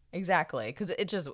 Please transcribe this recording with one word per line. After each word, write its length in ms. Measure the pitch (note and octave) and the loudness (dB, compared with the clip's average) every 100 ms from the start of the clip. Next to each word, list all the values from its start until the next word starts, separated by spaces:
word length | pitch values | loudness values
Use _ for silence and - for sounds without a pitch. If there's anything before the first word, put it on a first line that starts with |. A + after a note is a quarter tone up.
| _ | _
Exactly, 560 | F3 F#3 F3 D#3 B2+ A2 | -4 4 4 4 -2 -4
'cause 160 | - F#3 | -4 -4
it 180 | - G3 | -2 0
just, 180 | G3 C#3+ | -2 -2